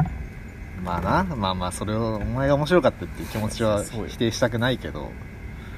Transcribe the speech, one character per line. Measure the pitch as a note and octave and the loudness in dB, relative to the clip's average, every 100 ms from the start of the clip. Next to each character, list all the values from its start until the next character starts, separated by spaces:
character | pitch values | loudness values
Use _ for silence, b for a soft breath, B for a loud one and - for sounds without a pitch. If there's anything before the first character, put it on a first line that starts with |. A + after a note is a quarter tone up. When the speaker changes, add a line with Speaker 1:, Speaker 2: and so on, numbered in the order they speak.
| - - - - - - - F#2 | -2 -2 -8 -10 -12 -12 -12 -8
Speaker 1:
ま | F2+ F2 | -2 0
あ | |
な、 | F2+ D3 F#3+ C3+ | 2 4 2 0
ま | G2 | 0
あ | |
ま | F#2 F2+ | 0 -2
あ、 | |
そ | - | -2
れ | G#2 | -2
を | G#2+ A2+ A2 | 0 0 0
お | |
前 | G#2+ A#2+ C#3 | -2 2 4
が | |
面 | C#3+ D3+ | 4 6
白 | F3 | 6
か | C3 | 6
っ | |
た | - | 2
っ | E2+ | -6
て | - | -6
い | |
う | E2 | -6
気 | A2 | -2
持 | G#2+ | -2
ち | - | 2
は | A2+ G#2 | 2 2
Speaker 2:
そ | G2 A2+ | 0 -4
う | |
よ。 | E2+ | -6
Speaker 1:
否 | - | 0
定 | A#2 | 0
し | - | 4
た | A#2+ | 2
く | A#2+ | 2
な | A#2+ | 2
い | B2 | 0
け | D#2 | -4
ど、 | D2+ C#2 - - - - B B | -6 -8 -10 -12 -12 -12 B B